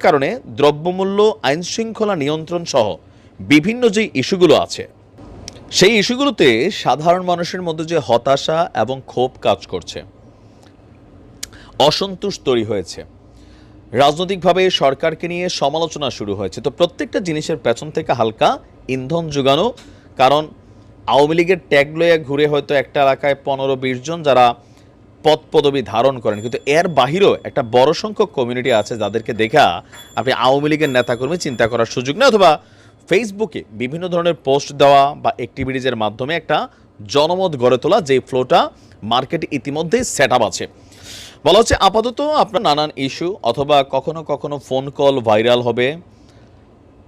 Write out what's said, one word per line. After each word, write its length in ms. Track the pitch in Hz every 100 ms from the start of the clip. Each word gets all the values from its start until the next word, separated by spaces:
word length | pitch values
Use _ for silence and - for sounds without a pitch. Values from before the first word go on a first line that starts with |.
| 208
কারণে 240 | 151 139 240 - 107
দ্রব্যমূল্য, 640 | 147 147 165 185 190 202 214 214 127
আইনশৃঙ্খলা 680 | 151 175 - 226 214 208 190
নিয়ন্ত্রণ 400 | 143 156 156 175 170
সহ 140 | 139 104 82 - - - -
বিভিন্ন 440 | 95 147 156 233 247 202
যে 80 | 214 131
ইস্যুগুলো 340 | 123 190 175 117 87
আছে, 180 | - - _ _ - - - - - - -
সেই 160 | 185 226
ইস্যুগুলোতে 460 | 185 247 277 226 151 113 160 -
সাধারণ 400 | 143 127 160 175 180
মানুষের 300 | 175 175 185 175
মধ্যে 180 | 160 160
যে 60 | 165 131
হতাশা 520 | - - 139 - 160 175 -
এবং 140 | 110 135 -
ক্ষোভ 200 | - 127 - 123
কাজ 140 | 101 -
করছে, 260 | 92 - - - - - _ - _ - _ - - - - - - - - - - 139
অসন্তোষ 480 | - 196 180 151 - -
তৈরি 160 | 123 107
হয়েছে, 280 | 107 87 - 80 - - - - - - - - 113
রাজনৈতিকভাবে 600 | 143 151 185 196 175 175 185 -
সরকারকে 440 | 160 - 165 160 175
নিয়ে 120 | 175 180 -
সমালোচনা 460 | 139 156 165 160 139 -
শুরু 160 | 104 98
হয়েছে। 200 | 98 - 127
তো 40 | -
প্রত্যেকটা 400 | 175 - 294 - 180
জিনিসের 300 | 151 151 156 123
পেছন 220 | 117 156 160
থেকে 160 | 156 131
হালকা 300 | 113 107 147 185 - - - 131
ইন্ধন 280 | 131 165 165 143
যোগানো, 300 | 135 139 220 240 - - _ -
কারণ 260 | 131 147 156 - - - - - -
আওয়ামী 220 | 127 147 165
লীগের 240 | 175 185 -
ট্যাগ 180 | 143 143 156
লইয়া 180 | 170 160
ঘুরে 280 | 127 139 147
হয়তো 200 | 147 143 147
একটা 180 | 127 151 139
এলাকায় 300 | 135 147 139 -
পনেরো 300 | 135 135 135
বিশ 140 | 131 127 127
জন 120 | 170 156
যারা 180 | 139 123 117 _ _ _ _ - _ 156
পদ 140 | 151 -
পদবি 300 | 160 143 139 107
ধারণ 220 | 113 127 131
করেন, 160 | 113 104
কিন্তু 160 | 113 - -
এর 220 | 151 180 143
বাহিরেও 340 | 123 170 190 101
একটা 180 | - 123 120 123
বড় 160 | 135 -
সংখ্যক 280 | 214 208 196 -
কমিউনিটি 340 | 120 123 127 113
আছে 120 | 101 120
যাদেরকে 280 | 104 113 113 113
দেখা 240 | 110 151 113 87 - - - -
আপনি 120 | 117 120 123
আওয়ামী 220 | 139 147
লীগের 220 | 151 151 127
নেতাকর্মী 400 | 123 117 131 175 160
চিন্তা 200 | 120 113
করার 180 | 117 113 -
সুযোগ 180 | 127 151
নেই, 100 | 269
অথবা 180 | 220 180 151 - _ - _ -
Facebook-এ 520 | 185 233 196 214 - - 107
বিভিন্ন 240 | 127 160 180
ধরনের 220 | 175 170 165 -
পোস্ট 240 | 139 - 143
দেওয়া 220 | 143 139 139 147
বা 80 | 120 -
অ্যাক্টিভিটিজের 580 | 120 - 131 131 127 117
মাধ্যমে 300 | 107 110 131 165
একটা 220 | - 151 247 _ _ _ 107
জনমত 400 | 135 151 180 190 143
গড়ে 160 | 123 123
তোলা, 140 | 147 208 147
যে 60 | 135 -
ফ্লোটা 300 | 127 123 170 285 - _ - 101
মার্কেটে 360 | 120 135 165 160 143
ইতিমধ্যেই 460 | 143 143 170 233 247 -
সেট 160 | 131 123
আপ 60 | 104
আছে। 160 | - - - - - - - - - 143
বলা 120 | 196
হচ্ছে 160 | 226 - 190
আপাতত 320 | 208 226 247 294 302
আপনার 180 | 202 180 165
নানান 240 | 147 151 - 135
ইস্যু 240 | - 170 202
অথবা 340 | 120 123 147 147 139
কখনো 280 | 135 147 160 151
কখনো 240 | 143 151 143 -
ফোন 180 | 131 139 -
কল 180 | 139 135 113
ভাইরাল 320 | 107 113 120 123
হবে, 200 | 117 127 165 - _ - _ - _ _ _ _ _